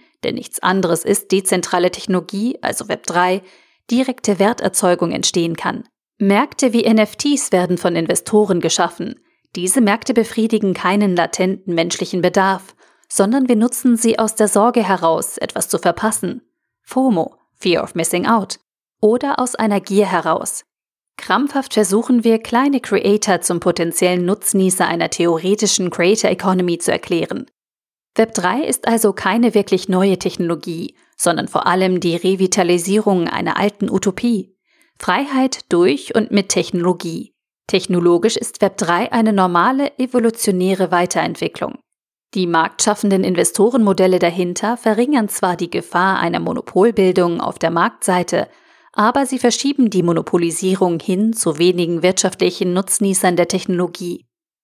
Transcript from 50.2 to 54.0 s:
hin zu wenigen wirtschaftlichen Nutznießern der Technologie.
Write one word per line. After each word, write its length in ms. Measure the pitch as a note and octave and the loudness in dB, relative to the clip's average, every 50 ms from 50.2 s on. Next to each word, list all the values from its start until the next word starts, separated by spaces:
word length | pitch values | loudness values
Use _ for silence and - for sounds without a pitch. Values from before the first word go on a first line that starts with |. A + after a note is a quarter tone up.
| D3+ - - F3 E3+ E3+ D#3 - F#3 F#3 F#3 F#3 - F3+ E3+ D#3+ | -2 0 0 0 0 0 -2 -2 -2 -2 0 2 2 0 0 -2
hin 340 | - - F#3 F#3 G#3+ A3 | -2 -2 0 0 0 0
zu 260 | A3+ - - E3+ D3+ D3+ | 0 0 -2 -2 0 2
wenigen 440 | E3+ F3+ F3+ F3 F3 E3 F3 E3 | 2 2 2 2 0 -2 -2 0
wirtschaftlichen 680 | D#3 F3+ F#3+ - - F#3 F3+ - F3+ F3+ F3+ - G3 F3+ | 0 0 0 2 -2 -2 0 0 0 0 0 0 -2 0
Nutznießern 640 | F3 F#3 G3 - - - G#3 G3 F#3+ F#3 - F#3 F3 | 0 -2 -2 -2 -2 0 0 0 0 2 2 2 2
der 100 | E3+ F3 | 2 0
Technologie. 800 | E3+ - F#3 - - F#3 F3 F3+ F3 F3 - | 0 0 -4 -2 -2 0 0 -2 -2 -4 -8